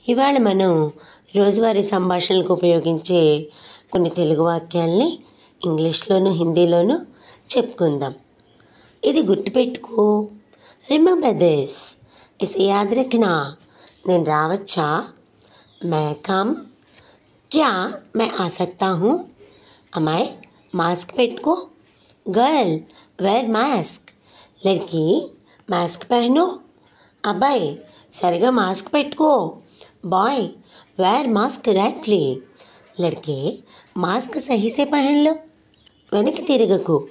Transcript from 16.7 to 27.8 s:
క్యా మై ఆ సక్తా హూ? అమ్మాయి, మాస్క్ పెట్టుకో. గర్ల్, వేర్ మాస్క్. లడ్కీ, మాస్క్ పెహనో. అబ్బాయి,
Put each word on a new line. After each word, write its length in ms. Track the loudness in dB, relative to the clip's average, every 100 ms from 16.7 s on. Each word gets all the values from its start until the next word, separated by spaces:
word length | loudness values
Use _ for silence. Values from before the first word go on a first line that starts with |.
| _ _ -20 -20 _ _ _ _
క్యా 400 | 0 0 0 -4 -8 -8 -4
మై 140 | -4 -2
ఆ 80 | -4
సక్తా 420 | -2 -4 -2 -2
హూ? 300 | 0 0 0 -4 _ -20 _ _ -20 _ -4
అమ్మాయి, 340 | -2 0 -2 -6 -20 _ _
మాస్క్ 440 | -4 -2 -2 -6 -2
పెట్టుకో. 480 | -2 0 -2 -2 -4 _ _ _ _ _ -4 0
గర్ల్, 420 | 2 2 0 -2 -6 -20 _ _
వేర్ 260 | 0 0 0
మాస్క్. 640 | 0 0 0 -2 -8 -10 _ _ -20 -20 _ -2
లడ్కీ, 640 | 0 -2 -2 2 0 -2 -16 _ _ -6
మాస్క్ 400 | -2 -2 -6 -2
పెహనో. 480 | 0 2 2 2 -2 -18 _ _ _ _ _ -6
అబ్బాయి, 540 | 0 2 0 -2 -8